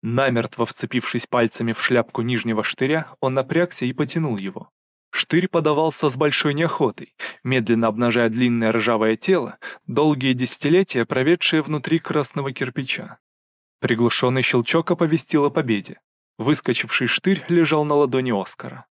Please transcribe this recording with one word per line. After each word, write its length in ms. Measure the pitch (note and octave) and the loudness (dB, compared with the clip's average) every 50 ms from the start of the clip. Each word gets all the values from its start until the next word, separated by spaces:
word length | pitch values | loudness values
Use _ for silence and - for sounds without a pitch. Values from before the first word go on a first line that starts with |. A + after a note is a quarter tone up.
Намертво 640 | - A2+ A#2 B2+ C3+ C3+ B2 A#2 A2+ - - - A#2 | -4 -2 0 0 2 2 2 0 -2 -4 -4 -4 -4
вцепившись 600 | - - - - - - B2 - - - - - | -4 -4 -8 -8 -4 -4 -4 -4 -2 -6 -6 -6
пальцами 460 | - - B2 A#2 A2+ - - A2+ A2+ | -2 0 0 0 0 0 -2 -4 -4
в 100 | A2+ - | -4 -2
шляпку 400 | - - B2+ A#2 A#2 - _ - | -2 0 2 0 0 -2 _ -6
нижнего 400 | A2+ A#2+ B2 A2+ G2+ A#2 A2 A2 | -4 -2 -2 -2 -2 -2 -2 -2
штыря, 460 | G#2 - - - C3 C3+ D3+ D#3+ D#3 - - _ | -2 -4 -4 -4 -2 0 0 -2 -4 -8 -10 _
он 140 | - C3 B2+ | -4 -2 0
напрягся 500 | C3+ C3 C3 E3 E3 F3 F3 - - C3 | -2 -2 0 0 0 0 0 -2 -4 -4
и 80 | B2 | -4
потянул 440 | B2+ B2+ D3 C#3 - E3+ D#3+ D3 A#2 | -2 -2 -4 -2 -2 -2 -2 -2 -2
его. 340 | G2 F#2+ G2 F#2 - - _ _ _ _ _ _ _ _ _ | -4 -6 -8 -10 -10 -16 _ _ _ _ _ _ _ _ _
Штырь 380 | - - - _ - E3 F3+ F#3 | -6 -6 -4 _ 0 0 0 2
подавался 640 | - E3+ D#3 D3+ D3+ D3 D#3+ D#3+ D3+ - - D3+ | 0 0 2 2 2 2 2 2 0 2 0 0
с 60 | B2 | 0
большой 380 | C3 D#3 D3+ C#3+ - - D3+ C#3+ | 2 0 0 0 0 0 0 0
неохотой, 600 | D3 E3 E3 - - D3 A#2 G2+ - - _ _ _ - - - - | 0 -2 -2 0 0 0 0 0 -4 -16 _ _ _ -14 -14 -14 -10
медленно 440 | _ B2+ C3 B2+ A2+ A2 A#2+ A2+ A#2 A2+ | _ 0 0 0 2 2 2 2 2 0
обнажая 400 | G#2+ A2 B2 A#2+ A2+ B2 A#2 A2+ | 0 2 0 2 2 2 2 2
длинное 440 | A2 A#2+ B2 B2 A#2+ A#2 A2+ A2 | 2 2 2 2 2 2 2 2
ржавое 440 | A2 A#2 G#2+ A#2+ A#2 A2 A2 A2 A2 | 2 2 2 2 2 2 2 2 2
тело, 420 | A2 - - F#3+ F3 B2 - - _ - - - - _ | 0 2 2 2 2 2 -4 -10 _ -16 -18 -18 -16 _
долгие 480 | - C3 C3 D3 D#3 D3 C3 C3 C3+ B2+ | -4 0 2 4 4 2 2 2 0 2
десятилетия 680 | B2 B2+ B2 - - - C#3+ D#3+ F#3 G3 - - A#2+ A2+ | 2 0 -2 -2 -2 0 4 4 4 4 2 0 -2 0
проведшее 580 | - - B2+ C3 D3 F3 F3 - - - D#3 | 0 0 0 2 2 2 2 2 0 0 0
внутри 360 | D3 - D3+ D3 B2+ - D#3 E3 | 0 -2 -4 -4 -2 0 -2 -2
красного 540 | - - - D3+ C#3+ - - D3+ C#3 C3+ | -2 -2 -2 -2 -2 -2 -4 -6 -6 -6
кирпича. 680 | C3 - C3+ B2+ - - C3+ B2+ - - - - - _ _ _ _ _ _ _ _ _ _ _ _ _ | -6 -6 -6 -6 -4 -8 -6 -6 -6 -8 -8 -14 -18 _ _ _ _ _ _ _ _ _ _ _ _ _
Приглушенный 640 | - B2+ A#2+ A2 A#2+ A#2+ - - - B2 B2+ C3 | -2 -2 2 2 2 2 2 2 0 0 2 2
щелчок 480 | B2+ - - B2 A#2 - - E3 D#3+ - | 0 2 2 0 0 2 0 0 2 0
оповестил 560 | F3 E3 E3+ D#3 D#3 D#3+ - - - D3+ C#3+ | 0 0 2 0 2 0 -2 0 2 2 2
о 40 | C#3+ | 2
победе. 500 | C#3 E3 C#3+ B2 A2 G2+ F2+ - - _ _ _ _ _ _ _ _ | 0 0 0 0 0 -2 -2 -8 -16 _ _ _ _ _ _ _ _
Выскочивший 720 | - A2 B2+ D3+ - - - A#2+ - - A2+ - - - - | -4 0 0 0 0 0 -2 -2 -2 -4 -4 -4 -2 -2 -2
штырь 360 | - - - F#3 G3 F#3 - - | -2 -2 0 0 0 0 0 0
лежал 360 | E3+ E3+ E3 D3+ D#3+ D3+ D3+ | 2 2 4 4 2 0 2
на 100 | D3+ D3 | 2 4
ладони 360 | D3 D3 C3 B2 C3 B2+ B2+ | 2 2 4 2 0 0 0
Оскара. 560 | A2+ G2 F#2 - - _ - B2 - C3 - _ _ | 0 -2 -2 -4 -8 _ -12 -14 -14 -16 -20 _ _